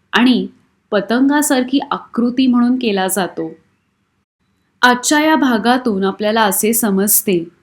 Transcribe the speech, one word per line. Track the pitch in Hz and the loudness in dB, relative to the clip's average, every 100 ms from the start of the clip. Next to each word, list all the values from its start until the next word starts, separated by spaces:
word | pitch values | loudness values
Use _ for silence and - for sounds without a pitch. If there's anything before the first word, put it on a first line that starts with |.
| _ | _
आणि | 208 247 220 - - _ _ _ | 2 2 2 -2 -12 _ _ _
पतंगासारखी | 208 196 240 277 294 294 262 254 269 - | -4 0 0 2 2 0 0 0 -2 -4
आकृती | 180 - - 240 254 262 | -8 -6 -4 -2 0 2
म्हणून | 240 240 254 | 2 2 0
केला | 233 196 190 | -2 -2 -2
जातो. | 196 175 - 160 - _ _ _ _ _ _ _ _ _ _ _ _ | -2 -4 -6 -10 -12 _ _ _ _ _ _ _ _ _ _ _ _
आजच्या | 247 240 - 302 | 2 2 0 0
या | 311 311 | 2 2
भागातून | 277 226 226 262 254 190 | 2 0 0 0 0 -2
आपल्याला | 190 190 214 226 | -2 -2 -2 0
असे | 214 185 214 | 0 0 -2
समजते | 233 220 190 208 - - 175 165 - | 0 0 0 0 0 0 -2 -4 -14